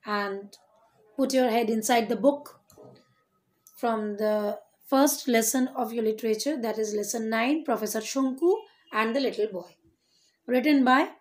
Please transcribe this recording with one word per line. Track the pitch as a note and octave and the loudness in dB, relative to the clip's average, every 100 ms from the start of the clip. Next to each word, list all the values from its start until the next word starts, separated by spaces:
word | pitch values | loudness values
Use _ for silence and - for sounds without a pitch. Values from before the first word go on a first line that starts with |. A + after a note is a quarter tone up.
| - | -4
and | G#3 G3+ G3 G3+ - _ _ _ _ _ - | -4 -4 -6 -12 -20 _ _ _ _ _ -2
put | C4 | 0
your | C4 B3+ | 2 2
head | A3+ A3 | 2 0
inside | A3+ G#3 A#3+ A3 | -2 2 0 2
the | A3+ | 2
book | A#3+ C#4+ - - _ - - - _ _ _ _ _ _ - - | 2 2 -8 -20 _ -20 -20 -20 _ _ _ _ _ _ -20 -6
from | A#3+ A3 G#3+ G3+ | -2 -2 -4 -2
the | G#3+ G#3+ G#3 - - _ - | -2 0 -2 -6 -12 _ 0
first | C4+ C#4+ C4+ - | 4 4 2 2
lesson | A#3 A3+ C4+ B3+ | 2 2 0 -2
of | - A#3 | -2 -4
your | A#3 | 0
literature, | A3 A3 A3+ G#3+ C#4 D4+ | 0 0 -2 -2 -2 -2
that | A3+ A3 | -4 -4
is | G#3+ | -2
lesson | G#3 G3+ A#3 A3 | -4 -4 -4 -2
nine, | A3+ A#3+ D#4 | 0 0 0
Professor | D4+ A3+ G#3 A3 | 0 -2 -2 -4
Shonku | A3 C4+ C4+ C4 E4+ G#4+ - _ _ | -4 -2 -2 0 0 0 -2 _ _
and | G#3+ A3 A#3+ | -2 0 0
the | |
Little | C4 G#3 G#3+ | -2 -2 -4
Boy, | F#3 - - _ _ _ _ _ _ - | -6 -12 -20 _ _ _ _ _ _ -2
written | B3 B3+ D4 | 0 4 4
by | B3+ C4 F4+ - | 6 4 2 -4